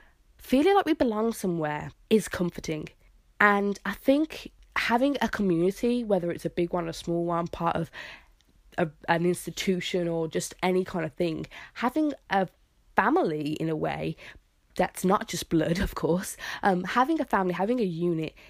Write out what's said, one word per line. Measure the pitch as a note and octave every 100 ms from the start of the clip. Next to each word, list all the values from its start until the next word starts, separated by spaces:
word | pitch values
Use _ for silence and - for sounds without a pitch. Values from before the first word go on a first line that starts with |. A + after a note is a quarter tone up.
| - _ _ _
feeling | - B3+ E4 G4+
like | D#4
we |
belong | D#4+ C4 G#3+ A3+
somewhere | A3 F#3 E3+ D3+ D3+ D3+ - -
is | A3 -
comforting. | - F3 - - D#3 D#3 _ _ _ _ -
And | G#3 G3+ G3+ G3 G3+
I |
think | - - C#4 D#4 - - _ - -
having | - A#3 C#4 C4+
a | A3+
community, | - G3 E3 F3+ G3+ A#3+ B3
whether | A3 G3 E3+
it's | E3 E3
a |
big | - F3
one | F3+ E3
or |
a |
small | D#3+ - E3+
one, | E3+ E3+ E3+
part | - E3+ E3
of | E3 - - - _ _ _ _ _ -
a, | E3+ - -
an | E3+ F3
institution | F3 - - - F3+ - F#3 E3+
or | E3 E3
just | F3 - -
any | F#3 F#3
kind | F#3 F#3 D#3
of |
thing, | - F3 D#3 - - - -
having | A#3+ D#4 D4+ - -
a | G3 F#3 _ _ _ _ -
family | G3 E4 A#3+ D3+ D3
in | D#3 D#3+
a | D#3
way | D#3 D3 D#3+ E3 - - _ _ _ -
that's | F3+ - F#3
not | G3+ A3+
just | F3 -
blood, | E3 D#3 F3
<laughs> |
of | - -
course, | D3+ F3+ - - - -
um, | G3+ F3+
having | F#3 A#3+ C4 D#4+
a | B3+
family, | G#3 F#3
having | F3 G3+ B3
a |
unit | F#3+ E3 F3 D#3+ D#3 -